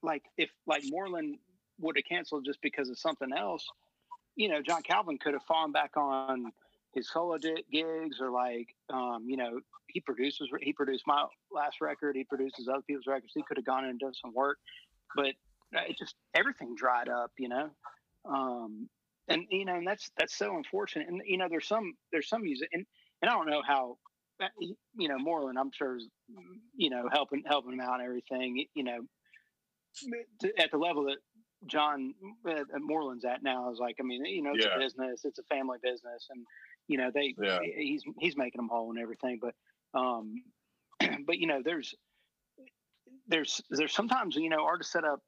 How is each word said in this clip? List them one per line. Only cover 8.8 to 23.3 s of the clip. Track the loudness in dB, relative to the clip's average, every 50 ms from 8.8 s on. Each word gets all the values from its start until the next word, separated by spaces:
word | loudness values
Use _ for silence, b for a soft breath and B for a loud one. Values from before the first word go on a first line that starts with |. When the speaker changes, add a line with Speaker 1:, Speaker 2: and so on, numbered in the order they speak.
| _ -6
Speaker 1:
um, | -4 -2 0 -2 -2 -4 -2 -2
you | -2
know, | -2 -2 -2 -4 -6 -8 _ -20 -20 _ -6
he | -6 -6
produces, | -2 -2 -2 0 0 0 0 -2 -6 -6 -6 -4
he | -2 -2 0
produced | 0 2 0 0 0 4
my | 4 4 4 4 0 -4 _ _ _
last | -2 0 0 0 -2 -2
record, | -2 -2 -2 0 0 0 0
he | 0 -2
produces | _ -2 -2 -2 -2 -2 -6 -4 -2
other | -2 -2 0
people's | -2 -4 -4 -2
records. | -2 -2 -2 -2 -4 -6
He | -6 -4
could | -2 -4 -4
have | 0
gone | 0 0 0 0
and | -2 -4 -2
done | -4 -4 -6
some | -6 -12 -6 0
work, | 2 2 2 2 _ B B B B B B B _ _ _ -2
but, | 0 0 0 0 _ _ _ _ _ _ _ -4
uh, | -2 -2 -2
it | -4 -6
just, | -8 -10 -12 _ _ _ _
everything | 4 4 4 2 -4 -8 -8 -8
dried | 0 2 4 4 4 2 0
up, | 0 0 -2 -2 _ -4
you | -4 0
know? | 0 0 -2 -2 -6 _ B B B B B _ _ _ _
Um, | -2 0 0 0 0 -2 -4 -6 -8 -8 -10 -10 -12 _ _ _ _ _ _ _ 0
and, | 0 0 0 0
you | 0 0 0
know, | 0 -2
and | 0 0
that's, | -2 -2 -2 -4 -12 _ 0
that's | 0 0 2
so | -2 -2 0 0
unfortunate. | -2 -4 -2 -2 -2 -2 -2 -4 -4 -4 -4
And, | -6 -6 -2
you | -2 0 0
know, | 0 0
there's | 0 -2 0 0
some, | 0 0 0 -2 -8 _ _ _
there's | -2 -2 0 0
some | -2 -2 0
music, | -2 -2 -2 -4 -4 -4
and, | -6 -6 _ b b b b b b 2
and | 4